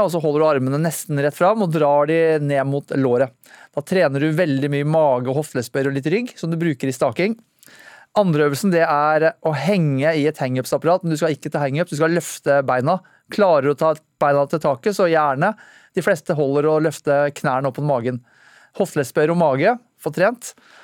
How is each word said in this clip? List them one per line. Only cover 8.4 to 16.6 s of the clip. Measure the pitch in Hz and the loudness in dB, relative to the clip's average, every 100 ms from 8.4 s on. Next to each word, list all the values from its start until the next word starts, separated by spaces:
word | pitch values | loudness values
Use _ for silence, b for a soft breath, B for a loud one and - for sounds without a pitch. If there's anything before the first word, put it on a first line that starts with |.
| 147 | 0
øvelsen, | 139 202 | 0 0
det | 170 165 | 2 2
er | 147 151 156 160 - | 2 2 2 2 0
å | 160 147 | -4 -2
henge | 147 202 156 135 151 | 0 0 2 0 0
i | 160 147 | 0 0
et | 151 | -2
hang-ups-apparat, | 135 127 123 131 156 185 | -4 -4 -2 -2 0 0
men | 170 | 0
du | 151 | -2
skal | 165 | -2
ikke | 143 156 | -2 -4
ta | 156 139 | -4 -2
hang-ups, | 143 175 | -2 -4
du | 147 | -2
skal | 160 | 0
løfte | 170 156 - 156 139 131 | 0 -4 -6 0 2 2
beina. | 127 135 185 b b _ | 0 0 -2 b b _
Klarer | - 196 151 135 | 0 2 4 2
du | |
å | 139 | 0
ta | 160 151 _ _ | 0 -2 _ _
beina | 147 143 143 | 0 2 0
til | 165 | -2
taket, | 156 127 214 202 | -2 -2 -2 0
så | 180 | 2
gjerne. | 160 151 135 185 214 B B B - | 2 2 0 -2 -2 B B B -4
De | 208 | -2
fleste | 175 - 156 | -2 -2 -2
holder | 139 139 | 0 0